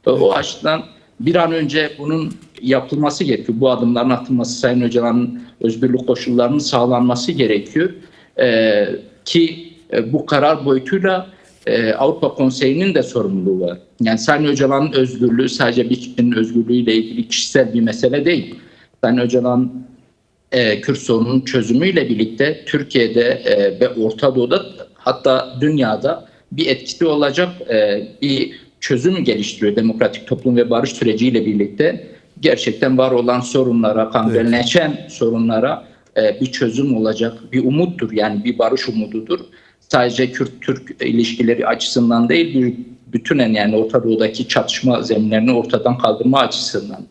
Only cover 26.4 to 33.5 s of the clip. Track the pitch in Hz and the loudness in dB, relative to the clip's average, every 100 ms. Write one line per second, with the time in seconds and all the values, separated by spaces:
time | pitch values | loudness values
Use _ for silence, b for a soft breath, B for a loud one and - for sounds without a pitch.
26.4 | B 135 127 131 - - 165 151 143 139 | B -4 -2 -2 -4 -2 0 2 0 0
27.4 | 180 - - 110 107 101 104 - 143 135 | -2 -4 -2 2 2 0 -6 -6 -2 -2
28.4 | - - - _ - 127 160 185 123 104 | -4 -8 -20 _ -2 0 2 0 0 -2
29.4 | 104 - 107 104 113 110 113 - - 127 | -4 -2 0 2 0 2 -2 -2 -8 -4
30.4 | 131 120 120 120 - - 117 107 127 113 | 0 2 2 0 -2 0 0 2 2 2
31.4 | 107 101 98 - 156 - B B B - | 0 0 -2 0 -2 -2 B B B -2
32.4 | 135 123 - 110 135 127 131 123 120 123 | 0 0 -2 -2 0 2 2 2 2 -2
33.4 | 123 | 0